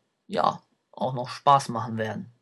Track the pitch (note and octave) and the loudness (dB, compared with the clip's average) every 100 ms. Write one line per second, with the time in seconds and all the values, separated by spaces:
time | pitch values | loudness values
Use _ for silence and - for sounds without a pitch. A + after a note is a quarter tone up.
0 | _ _ - - - - _ _ _ - | _ _ -8 0 0 0 _ _ _ -6
1 | C3 B2+ B2+ - C#3+ C#3 - A2+ A#2 A2 | -4 -4 -8 0 4 4 4 -6 -4 -4
2 | A2 G2+ G#2 _ | -4 -6 -10 _